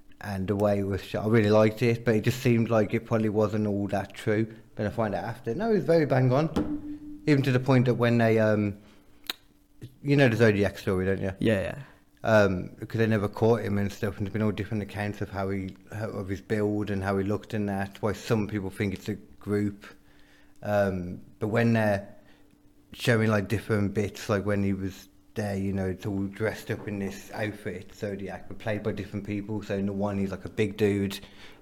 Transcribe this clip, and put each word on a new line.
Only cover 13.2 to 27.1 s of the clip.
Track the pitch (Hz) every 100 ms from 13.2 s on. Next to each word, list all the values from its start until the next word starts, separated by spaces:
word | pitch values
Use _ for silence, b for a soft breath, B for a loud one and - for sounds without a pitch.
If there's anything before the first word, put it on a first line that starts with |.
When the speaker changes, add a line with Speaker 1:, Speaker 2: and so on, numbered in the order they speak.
| 101
Speaker 1:
caught | - 113 117
him | 104 101
and | 101
stuff, | - 104 -
and | 98
there's |
been | 104
all | 107
different | 101 95 107
accounts | 101 107 104 101
of | 101
how | 98 98
he, | 98 95 - -
how, | 104 107
of | 101 95
his | 95
build | - 107 104 104 104
and | 98
how | 98 98
he |
looked | 98 101 -
and | 110 101
that. | 98 98 -
Why | 110
some | 95 - 113 101
people | 104 95
think | - 101
it's | 90 -
a | 104 - -
group | - 104 104 101 - - b b b b b b
um, | 107 104 98 92 90 92 - -
but | 107
when | 117 117
they're | 113 107 98 - - b b b _ - _ -
showing, | - - 117 110
like, | 107 98
different | 104 - 107 101
bits, | 107 107 - -
like, | 101 98
when | 101
he | 98
was | 95 95 - - _ _ -
there, | 104 98
you | 98
know, | 98 95
it's | 90 107
all | 98
dressed | 98 98 107 - -
up | 104 -
in | 101
this | 98